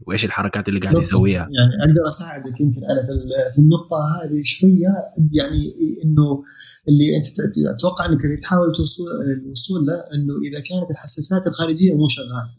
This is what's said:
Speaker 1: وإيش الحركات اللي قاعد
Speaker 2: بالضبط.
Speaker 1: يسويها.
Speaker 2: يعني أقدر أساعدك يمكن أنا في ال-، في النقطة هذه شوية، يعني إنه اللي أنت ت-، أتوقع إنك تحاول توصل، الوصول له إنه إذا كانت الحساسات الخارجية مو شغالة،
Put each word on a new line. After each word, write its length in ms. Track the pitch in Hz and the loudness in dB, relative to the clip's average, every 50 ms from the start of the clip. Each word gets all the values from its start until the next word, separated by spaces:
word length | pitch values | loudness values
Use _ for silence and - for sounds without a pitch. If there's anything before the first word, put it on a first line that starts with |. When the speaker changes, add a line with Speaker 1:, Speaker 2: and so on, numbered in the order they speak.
| - | -8
Speaker 1:
وإيش 180 | - - - 113 | -6 -4 -2 -2
الحركات 440 | 98 - 90 98 101 - 104 101 - | -2 -2 -2 -4 -2 -2 -4 -4 -2
اللي 120 | 101 98 | -2 -2
قاعد 140 | 92 98 - | 0 2 2
Speaker 2:
بالضبط. 180 | - - - 190 | 2 2 2 2
Speaker 1:
يسويها. 360 | 185 190 196 92 90 - - 143 | 4 4 4 2 0 -2 -4 0
Speaker 2:
يعني 340 | 123 123 123 - - 143 156 | 2 4 4 4 4 4 4
أقدر 180 | 156 170 160 151 | 4 4 4 2
أساعدك 520 | 147 - 170 165 147 139 131 131 123 135 | 0 -2 -4 -6 -10 -12 -12 -10 -4 -2
يمكن 200 | 147 143 123 - - | 0 0 0 -2 -4
أنا 220 | - - - 123 | -4 -2 -2 -2
في 60 | 131 135 | -4 -4
ال-، 400 | 131 127 127 131 135 127 127 - | -6 -6 -4 -2 -2 -2 0 4
في 40 | 147 | 6
النقطة 380 | 151 156 170 - - - 165 156 151 156 165 180 165 | 6 6 6 4 0 -2 -4 -2 -2 -2 -4 -4 -6
هذه 200 | 147 151 147 143 | -4 -4 -2 -2
شوية، 480 | - - - 185 190 185 165 170 190 196 180 - - - - 156 151 151 151 | -2 0 4 4 6 6 6 4 2 0 -2 -4 -6 0 2 2 2 2 2
يعني 340 | 139 143 156 151 147 - - - 330 311 - - 160 | 0 0 -2 -2 -4 -4 -4 -4 -4 -4 -2 -2 0
إنه 380 | 156 151 151 147 143 139 139 143 - - - - - - _ - - | 2 4 4 4 2 0 -4 -8 -12 -20 -20 -20 -20 -20 _ 0 4
اللي 280 | 147 147 147 151 156 | 4 6 6 4 2
أنت 100 | 151 151 | 0 -2
ت-، 500 | - - - - - - 156 147 - - | -4 -4 -4 -4 -4 -2 -2 -2 -2 -2
أتوقع 300 | - 175 180 180 - 175 | -2 -4 -4 -2 -2 -2
إنك 140 | 170 160 - - 143 151 151 - | 0 0 0 0 -2 -4 -4 -4
تحاول 300 | - 185 180 175 165 147 | 0 2 2 2 2 0
توصل، 280 | - 160 151 - - 175 170 170 - 151 139 135 135 135 | 0 -2 -2 -2 -6 -8 -8 -8 -6 -4 -4 -4 -6 -6
الوصول 440 | 135 135 - - - 190 170 143 | -8 -6 -6 -4 -4 -2 0 0
له 80 | 143 170 | 0 -2
إنه 400 | 175 - - 147 147 143 143 143 143 143 143 | -4 -6 -6 -4 -4 -4 -2 -4 -4 -6 -8
إذا 120 | 143 147 | -8 -10
كانت 300 | - - 180 185 175 170 | -10 -6 -6 -6 -4 -6
الحساسات 560 | 151 - - - - - - - 190 185 185 | -8 -6 -4 -4 -4 -2 -2 -2 -2 -2 -2
الخارجية 480 | 170 156 - 165 160 160 160 190 180 151 | -2 -4 -4 -2 -2 0 4 4 4 4
مو 140 | 147 151 143 | 4 2 2
شغالة، 460 | - - 127 120 123 123 120 - - | 0 -2 -4 -10 -10 -10 -10 -10 -8